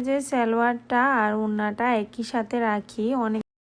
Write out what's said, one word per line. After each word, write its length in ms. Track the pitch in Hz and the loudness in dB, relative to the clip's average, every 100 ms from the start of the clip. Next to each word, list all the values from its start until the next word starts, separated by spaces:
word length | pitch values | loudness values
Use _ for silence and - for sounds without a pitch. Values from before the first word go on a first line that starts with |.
যে 140 | 254 277 | 0 -2
সালোয়ারটা 800 | 269 262 226 226 240 240 - 247 269 262 | 0 0 2 2 2 0 -2 2 2 2
আর 160 | 214 | 2
ওড়নাটা 520 | 214 214 214 208 208 247 226 | 0 0 0 -2 0 0 0
একই 280 | 208 - | -2 -8
সাথে 340 | 226 247 220 240 | -4 -4 -2 0
রাখি। 460 | 226 208 202 - 220 262 | 0 -2 -4 -4 -2 0
অনেক, 280 | 220 214 - _ | 0 -2 -6 _